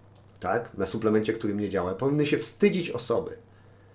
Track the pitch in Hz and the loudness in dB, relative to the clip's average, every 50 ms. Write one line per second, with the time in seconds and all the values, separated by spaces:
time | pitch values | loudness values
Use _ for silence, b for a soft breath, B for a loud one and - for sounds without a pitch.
0 | - - - - - - - - - 90 101 120 - - - 95 95 - - 113 | -20 -20 -20 -20 -20 -20 -12 -6 -2 -2 0 -2 -2 -4 -6 -6 -4 -4 -2 0
1 | 107 110 107 107 107 113 107 - - 104 101 104 104 95 98 92 87 90 95 - | 2 2 4 4 2 0 -2 -2 -2 -2 -2 -2 -2 -2 0 0 0 -2 -2 -2
2 | 127 139 147 151 147 143 151 - - - - - 202 202 175 185 - - - 120 | 0 2 2 2 2 2 2 0 0 -4 0 4 4 4 4 2 -2 -4 -6 -4
3 | - - 120 98 - - - - - b b b b b b b b b | -2 0 0 0 -2 -4 -8 -14 -16 b b b b b b b b b